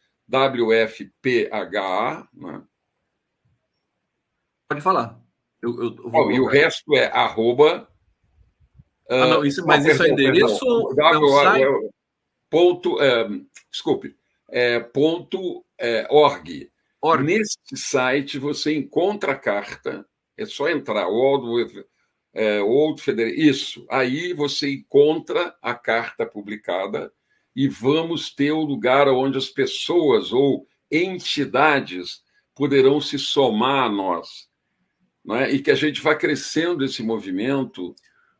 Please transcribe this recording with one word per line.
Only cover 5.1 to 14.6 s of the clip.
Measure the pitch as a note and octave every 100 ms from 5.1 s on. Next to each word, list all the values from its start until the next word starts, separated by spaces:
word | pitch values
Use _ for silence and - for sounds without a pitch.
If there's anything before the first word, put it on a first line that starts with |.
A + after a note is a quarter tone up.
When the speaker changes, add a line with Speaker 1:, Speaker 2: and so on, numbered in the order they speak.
| - _ _ _ _
Speaker 2:
Eu, | A#2+ A#2
eu, |
eu | A#2 - A#2
vou |
Speaker 1:
Bom, | A2+ -
e | B2+
o | B2+
Speaker 2:
colocar. | C#3
Speaker 1:
resto | D#3+ - - C3+
é | A#2
arroba, | B2 A#2 A2+ A#2 B2 D3+ F#3+ - _ _ _ _ _ _ _ _ _ _ _ -
Speaker 2:
Ah, | B2+ B2+
não, | -
Speaker 1:
ah, | C#3+
Speaker 2:
isso, | C#3
mas | D#3 D3
Speaker 1:
não, | D3
Speaker 2:
isso | D3
é | E3
Speaker 1:
perdão, | C3 C3+
Speaker 2:
endereço | D#3+ A3+ G#3
Speaker 1:
perdão. | B3+ A#3
Speaker 2:
ou | A3
é |
um | C3+
Speaker 1:
W, | D#3 D#3 D3
Speaker 2:
site? | C#3 C#3+ E3
Speaker 1:
é, | C3+ C3+ - - _ _ _ _ _
ponto, | D#3 F3+ F3 F3 D#3
é, | C#3 A#2+ G#2 G2+ - - _
desculpe, | - D#3 - - - _ _ _
é, | -